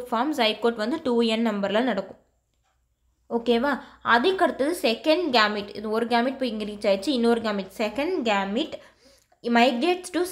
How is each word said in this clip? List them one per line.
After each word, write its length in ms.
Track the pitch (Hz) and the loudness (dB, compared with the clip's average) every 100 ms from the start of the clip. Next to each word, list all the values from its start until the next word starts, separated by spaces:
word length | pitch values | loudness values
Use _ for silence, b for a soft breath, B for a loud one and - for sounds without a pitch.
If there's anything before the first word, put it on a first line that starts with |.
form 280 | 247 226 285 269 | 0 -2 -2 2
zygote 380 | 220 214 233 | 0 2 0
வந்து 260 | 233 220 311 | 0 -2 -2
டூ 180 | 254 233 | 0 2
என் 240 | 226 220 233 | 2 2 0
நம்பர்ல 360 | 202 196 208 | 0 0 0
நடக்கும். 380 | 254 196 190 - _ _ _ _ _ _ _ _ _ _ _ | 0 -2 -6 -16 _ _ _ _ _ _ _ _ _ _ _
ஓகேவா? 400 | 233 233 233 285 269 B B | -2 0 0 0 -4 B B
அதுக்கு 420 | - 233 330 381 | 0 2 2 2
அடுத்தது 320 | 320 - 277 349 | 0 0 -2 0
செகண்ட் 420 | 240 233 311 330 330 | -2 0 2 2 2
கேமெட். 440 | 240 208 208 202 202 | 2 2 0 -8 -10
இது 140 | 214 | -4
ஒரு 160 | 220 233 | -4 0
கேமெட் 320 | 233 254 262 | 0 0 -2
போய் 120 | 254 | -6
இங்க 140 | 214 | -4
ரீச் 220 | 208 208 214 | -8 -4 0
ஆயிடுச்சு. 220 | 196 302 | 0 0
இன்னொரு 320 | 247 233 226 | 2 2 2
கேமெட். 320 | 214 202 190 - | 0 -4 -6 -6
செகண்ட் 380 | 214 262 320 370 | -4 -2 -2 -2
கேமெட் 520 | 226 202 196 220 - - b b b b b _ | 0 0 0 -4 -4 -10 b b b b b _
migrates 640 | 233 233 247 233 330 359 - | 0 4 4 4 0 0 -2
to 100 | 320 359 | -4 0